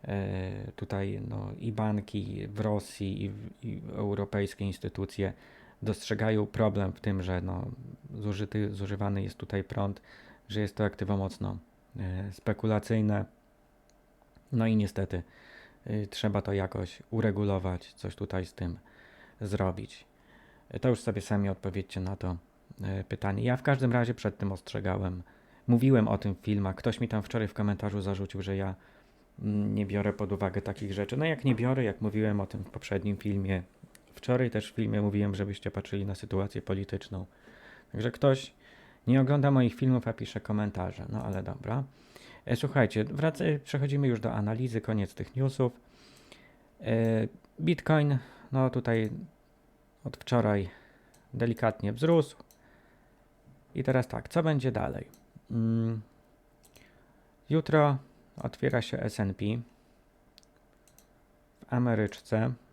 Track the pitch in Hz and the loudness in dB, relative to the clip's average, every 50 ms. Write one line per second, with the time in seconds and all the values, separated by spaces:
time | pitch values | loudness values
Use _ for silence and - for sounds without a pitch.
0 | - - 101 98 98 98 98 95 92 95 98 101 101 - - - - - 101 98 | -6 -4 -4 -2 -2 -2 -2 -4 -4 -6 -6 -8 -10 -10 -10 -10 -8 -6 -4 -4
1 | 98 101 101 104 104 104 104 104 101 101 107 - - 117 104 107 110 107 107 104 | -2 -4 -4 -6 -6 -6 -6 -6 -6 -8 -10 -6 -6 -6 -2 0 0 2 0 0
2 | 101 - - 104 98 101 101 101 101 107 104 104 104 107 104 101 101 - - - | -2 -4 -6 -6 -4 -4 -6 -6 -8 -8 -4 -2 0 2 2 0 -2 -6 -8 -4
3 | 101 95 98 98 98 98 101 104 107 - - _ - 117 104 98 104 104 98 98 | -4 -4 -2 -4 -4 -6 -6 -8 -12 -14 -14 _ -8 -8 -8 -8 -10 -10 -6 -4
4 | 101 101 104 101 101 98 - 101 101 - - - 101 98 90 - - 101 - - | -2 -2 0 -2 -2 0 0 0 0 0 -2 -4 -4 -4 -4 -4 -6 -8 -4 -4
5 | 98 - - - 98 98 - - - - - - - - - _ - 110 104 - | -6 -4 -2 -2 -2 -2 -2 -6 -16 -20 -20 -20 -20 -20 -14 _ -4 -2 -2 -4
6 | - - 110 - 113 110 110 107 104 98 - - 110 107 101 101 98 92 92 - | -2 -4 -2 0 2 2 2 2 0 0 2 2 2 2 4 2 0 -2 -4 -2
7 | - 104 98 95 90 92 92 90 90 92 92 92 98 - - - - - - - | -2 -2 0 0 0 0 -2 -2 -2 -4 -4 -4 -6 -6 -8 -12 -14 -16 -18 -18
8 | - - - 110 104 104 101 98 107 - - 107 104 104 104 95 98 98 101 98 | -16 -12 -10 -6 -4 -4 -2 -2 -4 -2 0 -2 -2 -2 -2 -6 -6 -6 -4 -2
9 | 101 101 101 98 95 98 - - - - - 98 95 - - 98 101 101 98 - | -2 0 0 -2 -2 -4 -6 -10 -8 -4 -2 -4 -2 -2 -2 -2 -2 -2 -2 -6
10 | _ - - - - - - - _ - 101 107 104 101 - - 107 101 - - | _ -20 -20 -20 -20 -20 -20 -20 _ -6 -2 -2 -2 -2 0 0 0 0 0 -2
11 | 101 95 101 98 95 95 - - 101 98 101 95 - _ _ _ _ _ - - | 0 0 0 0 0 -2 -4 -4 -6 -6 -6 -6 -10 _ _ _ _ _ -10 -6
12 | 104 92 90 92 98 101 92 - _ 113 104 - - 110 107 104 - - 113 110 | -6 -4 -4 -4 -6 -8 -10 -4 _ -2 -2 0 2 2 2 2 2 2 2 4
13 | 107 107 104 101 110 - - _ _ _ _ _ _ _ _ _ _ _ _ _ | 4 4 2 2 0 -4 -10 _ _ _ _ _ _ _ _ _ _ _ _ _
14 | _ _ _ _ _ _ _ - _ _ 135 113 113 113 110 107 104 98 - 95 | _ _ _ _ _ _ _ -20 _ _ 0 2 4 4 4 4 2 2 0 -2
15 | 95 - - 92 - - - - - - - - - - - _ _ - 107 107 | -2 -2 -2 -4 -4 -6 -16 -20 -20 -20 -20 -20 -20 -20 -20 _ _ -4 -4 -4
16 | 101 98 - - - 107 101 101 98 - 101 98 95 92 - 104 92 - - - | -4 -4 -6 -2 -2 0 0 0 0 0 0 0 0 -2 -2 -4 -6 -6 -8 -16
17 | - _ 117 110 104 110 95 101 104 101 98 95 90 92 90 87 - - - - | -12 _ -2 2 2 2 2 2 2 2 2 2 0 -2 -4 -4 -6 -14 -16 -10
18 | - 98 - - 98 - - 92 92 - - - 92 87 85 87 - - - - | -10 -10 -6 -6 -6 -4 -2 -4 -4 -4 -6 -6 -6 -6 -6 -8 -12 -20 -20 -20
19 | - - - - - - - _ 110 98 101 98 95 92 92 101 107 - - - | -20 -20 -20 -20 -20 -20 -12 _ -4 -2 0 0 0 0 0 -4 -8 -12 -16 -20
20 | - _ _ _ _ - - - - - - - _ _ - - - 131 120 - | -20 _ _ _ _ -20 -20 -20 -20 -20 -20 -20 _ _ -6 0 2 2 2 2
21 | - 117 101 104 95 - 110 101 101 98 92 - - 98 92 98 95 - - 95 | 0 -2 -2 -2 -2 0 0 2 2 0 -2 -2 -4 -4 -4 -4 -6 -4 -6 -4
22 | 90 92 98 - - 92 87 85 - _ _ _ _ _ - - 95 98 98 95 | -4 -4 -4 -4 -4 -4 -4 -4 -8 _ _ _ _ _ -12 -8 -4 -4 -4 -4
23 | 95 - - - - 101 98 104 113 123 123 131 - 143 139 127 131 120 120 123 | -4 -4 -6 -2 0 -2 0 2 2 2 0 2 2 2 2 4 4 2 4 2
24 | 120 120 120 - - 104 98 - 104 98 98 92 - - - 104 98 95 95 98 | 2 2 -2 -2 -2 -4 -2 -2 -4 -4 -4 -6 -10 -8 -6 -4 -2 0 0 0
25 | 95 92 92 90 87 - - - - - - - - - 123 117 131 135 135 117 | 0 -2 -4 -6 -10 -14 -20 -20 -20 -20 -20 -8 2 4 4 6 8 8 8 6
26 | 107 110 107 101 - 104 92 - - 107 104 101 98 92 90 - - 120 110 - | 6 4 2 0 0 -2 -4 -2 -2 0 0 2 2 0 -2 -2 -2 -2 0 0
27 | 123 107 - 107 101 - - 117 107 101 - - 107 101 101 - - 104 101 104 | -2 -2 0 -2 -2 -2 -2 -2 -2 -2 -2 0 0 0 0 0 -2 -2 -2 -2
28 | 92 98 98 95 98 - - 95 90 98 98 98 98 95 92 - - - - - | -2 -2 -2 -2 -4 -6 -6 -6 -4 -2 -2 -2 -2 -2 -4 -8 -14 -20 -20 -20
29 | - _ _ _ _ _ _ - - 104 104 104 104 104 104 104 104 95 98 101 | -20 _ _ _ _ _ _ -6 -2 0 0 2 2 2 2 0 0 0 0 0
30 | 101 104 98 - 104 92 101 98 101 95 92 101 - 104 98 - 107 98 98 98 | 0 0 0 0 -2 -2 0 0 0 -2 -2 -2 -4 -4 -6 -6 -6 -4 -2 -2
31 | 101 101 123 135 151 165 156 127 - 135 123 107 117 127 131 131 123 104 98 - | -2 -2 0 0 0 0 -2 0 2 2 2 4 2 2 2 2 0 0 0 -2
32 | 107 104 98 107 107 107 104 101 98 - - 98 98 - - - - - 101 95 | -4 -2 0 2 0 2 0 0 -2 -4 -6 -10 -10 -10 -10 -12 -6 -2 -2 -2
33 | 90 104 101 95 - 104 101 98 95 95 95 92 90 - _ _ - - - - | 0 -2 -2 -2 -2 -2 -2 0 0 0 -2 -2 -2 -8 _ _ -20 -20 -20 -20
34 | _ - - - - - 127 127 127 117 - 107 104 - - - 110 107 107 104 | _ -20 -20 -8 -2 0 2 2 2 2 0 -2 -4 -2 -4 -2 0 0 2 2
35 | 104 101 101 104 104 101 95 95 101 101 98 - - - - 98 - - - 101 | 2 2 2 2 2 2 0 -2 -2 -4 -4 -6 -6 -6 -6 -6 -6 -4 -4 -4
36 | 98 101 95 - - 98 - 95 98 98 - 110 - - 98 95 98 - - - | -2 -4 -4 -6 -6 -2 -2 -2 -2 -2 -4 -6 -4 -2 -2 -2 -2 -4 -6 -8
37 | - - 98 90 90 - _ - - - - - - - - - - _ - 107 | -6 -6 -8 -8 -8 -10 _ -20 -20 -20 -20 -20 -20 -20 -20 -20 -16 _ -4 -2
38 | 107 120 117 - - 139 135 135 - - _ _ - - - - - - - - | -2 -2 0 4 4 4 4 4 0 -12 _ _ -20 -20 -20 -20 -20 -20 -20 -4
39 | _ 117 127 135 135 127 147 143 135 143 139 131 123 117 - - 135 131 127 123 | _ 4 6 6 6 6 4 4 6 6 6 6 6 4 4 2 4 4 4 4
40 | - 113 110 - 113 - - 107 - - 107 104 104 104 101 92 90 92 92 - | 2 -2 -4 -4 -8 -6 -6 -8 -4 -2 0 0 0 0 -2 -2 -4 -4 -6 -8
41 | - - 107 110 120 107 95 95 - - - - - 104 113 139 135 135 - - | -10 -6 -6 -4 -4 -4 -4 -4 -4 -6 -8 -8 -6 -4 -2 -2 -4 -4 -10 -20
42 | - - - - - - - - _ - 123 - - 139 - 139 117 101 - 110 | -20 -20 -20 -20 -20 -20 -20 -14 _ -2 -2 0 0 2 4 4 4 4 4 0
43 | 107 82 - 143 156 160 156 - - 160 151 143 - - - 139 139 139 139 143 | 0 0 0 0 0 0 0 2 0 0 0 0 -2 -4 -2 -2 0 0 2 2
44 | 143 131 117 107 113 120 120 107 104 104 113 117 127 123 113 113 - - 110 107 | 2 2 2 2 0 -2 0 0 0 0 0 0 -2 -2 -2 -2 -2 0 0 0
45 | 98 - - - 95 - - 127 135 135 131 - 127 120 - - - - - - | 0 -2 -4 -8 -10 -6 0 0 0 0 2 2 0 0 0 -6 -20 -20 -20 -20
46 | - - - - - - - - - - - _ _ _ _ - - 117 113 113 | -20 -20 -20 -20 -20 -20 -20 -20 -20 -20 -20 _ _ _ _ -8 -2 0 2 2
47 | 113 113 113 110 110 110 - - - _ _ - 160 160 170 - - - 156 156 | 4 4 4 2 2 0 -4 -14 -20 _ _ -2 0 0 0 0 2 4 4 6
48 | 147 143 139 127 - - - - - - 135 135 131 127 - 127 117 120 113 113 | 6 4 2 0 -2 -6 -20 -20 -10 -2 0 2 2 2 2 0 0 2 2 2
49 | 110 104 - - 185 - _ _ _ _ _ _ _ _ _ _ _ _ _ _ | 2 0 -2 -8 -10 -14 _ _ _ _ _ _ _ _ _ _ _ _ _ _
50 | - 127 - - - - 127 120 110 107 104 101 95 90 - - - - - - | -12 -12 -12 -10 -2 2 2 4 4 4 4 2 0 -2 -8 -16 -20 -20 -20 -20
51 | _ _ - - _ _ - - 117 117 113 - 123 113 107 - - 101 110 117 | _ _ -20 -20 _ _ -2 0 0 0 2 2 2 0 0 0 -4 -4 -2 0
52 | 147 160 170 160 143 - - - - _ - _ _ - - - _ _ _ _ | 2 4 6 4 4 2 -6 -20 -20 _ -20 _ _ -20 -20 -20 _ _ _ _
53 | _ _ _ _ _ _ _ _ _ - - - _ _ - - 131 135 131 127 | _ _ _ _ _ _ _ _ _ -20 -20 -20 _ _ -6 -2 0 2 2 2
54 | 123 - - 120 - - - 170 160 160 151 139 123 131 - - 131 131 - - | 0 0 -6 -8 -8 0 0 2 2 4 2 2 2 0 0 0 -2 -2 -4 -6
55 | - - - - - _ _ - _ _ - 113 113 113 113 113 113 113 113 110 | -10 -12 -16 -20 -20 _ _ -20 _ _ -2 0 2 2 2 2 2 0 -2 -4
56 | 107 - _ _ _ _ _ _ _ _ _ _ _ - _ - - - _ - | -8 -12 _ _ _ _ _ _ _ _ _ _ _ -20 _ -20 -20 -20 _ -20
57 | _ _ _ _ _ _ _ _ _ - 143 160 151 - 151 156 147 143 139 135 | _ _ _ _ _ _ _ _ _ 2 2 2 4 6 6 8 8 6 6 2
58 | - - - - - - _ - - 123 - - - 131 123 123 117 - - - | -2 -10 -20 -20 -20 -20 _ -6 -6 -6 -4 0 0 2 2 2 0 0 -4 -4
59 | - 110 - - 104 98 95 - 104 104 110 120 117 - _ _ _ _ _ _ | -4 -4 -2 0 0 0 0 0 -2 -2 -2 -2 -4 -10 _ _ _ _ _ _
60 | _ _ _ _ _ _ _ - _ _ _ _ _ _ _ _ _ _ _ - | _ _ _ _ _ _ _ -20 _ _ _ _ _ _ _ _ _ _ _ -20
61 | - _ _ _ _ _ _ _ _ _ _ _ - - 135 123 123 120 113 110 | -20 _ _ _ _ _ _ _ _ _ _ _ -8 -2 0 2 2 2 4 2
62 | 107 101 - - - - 110 110 113 123 127 - - _ | 2 0 -2 -8 -4 -2 0 2 2 0 -2 -6 -12 _